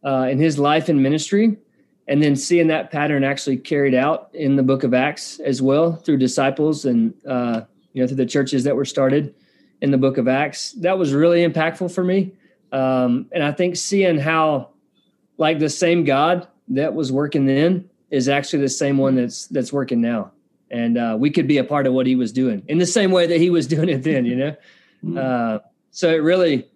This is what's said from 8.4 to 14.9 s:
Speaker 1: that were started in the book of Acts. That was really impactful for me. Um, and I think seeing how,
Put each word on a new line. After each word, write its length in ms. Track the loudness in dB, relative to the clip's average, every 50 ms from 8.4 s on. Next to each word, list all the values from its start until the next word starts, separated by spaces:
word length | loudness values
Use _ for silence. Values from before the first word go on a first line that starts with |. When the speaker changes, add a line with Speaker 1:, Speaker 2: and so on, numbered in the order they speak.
| -2 0 0 0
Speaker 1:
that 140 | 0 0 0
were 80 | -2 -4
started 500 | -4 -2 0 0 2 2 0 -2 -4 -10 _ _ _ _ _ _ _ _ _
in 80 | -2 0
the 80 | 0 2
book 180 | 2 0 0
of 120 | 0 0 0
Acts. 440 | 0 0 -2 -4 -6 -10 -12 -12 -10
That 220 | -4 -2 -2 0
was 160 | 0 0 0
really 320 | 2 2 4 4 4 4 2
impactful 480 | 2 2 0 -2 -2 -2 -4 -8 -4
for 120 | -2 -2 0
me. 280 | 0 2 0 0 -2 -6 _ _ _ _ _ _ _
Um, 560 | -4 -2 0 0 2 2 2 2 0 -2 -2 -6
and 100 | -6 -2
I 80 | -2 -2
think 260 | 0 0 -2 -2 -2
seeing 400 | -4 -4 -2 0 2 2 2 2
how, 520 | 0 0 0 0 2 2 2 0 -2 -4 -8 _ _ _ _